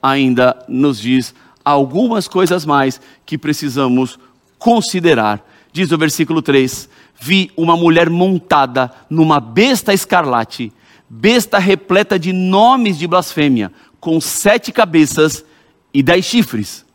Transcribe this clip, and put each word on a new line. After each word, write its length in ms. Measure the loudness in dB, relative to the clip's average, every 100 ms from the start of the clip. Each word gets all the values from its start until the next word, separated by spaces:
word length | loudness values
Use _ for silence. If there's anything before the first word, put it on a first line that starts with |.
ainda 560 | 0 0 0 2 2 0 -8
nos 320 | -2 -2 -2
diz 340 | -2 -2 -2 _ _ _
algumas 640 | -2 0 0 -2 -2 -2 -4
coisas 360 | -2 0 0
mais 360 | 0 0 0 -4 -16 _ _
que 100 | -8
precisamos 800 | -6 -6 -4 -2 0 0 -2 -8 _ _ _ _
considerar. 880 | 0 0 0 -2 2 2 0 -4 _ _ _
Diz 180 | -6 -2
o 80 | 0
versículo 420 | -2 -2 -2 -2
três: 480 | 0 0 0 -4 -16 _ _ _
"Vi 320 | -2 0 0 -2
uma 200 | 0 2
mulher 320 | 4 4 2
montada 840 | 2 0 0 0 0 0 -2 -4 -6 _
numa 300 | 0 2 2
besta 520 | 0 0 2 0 0
escarlate, 800 | -2 0 -2 0 -2 -4 -8 -12 _ _ _ _
besta 500 | -2 2 2 0 0
repleta 580 | 0 0 2 0 0 -2
de 140 | -2
nomes 640 | -2 0 4 4 4 0 -2
de 120 | -2
blasfêmia, 640 | -2 -2 -2 0 0 -2 _ _ _
com 220 | -4 -4
sete 500 | -2 -2 0 0 -2
cabeças 760 | -2 2 4 2 2 0 -2 -16 _ _ _ _
e 120 | -2
dez 200 | 2 0
chifres." 600 | 2 0 0 -4 -8 -14 _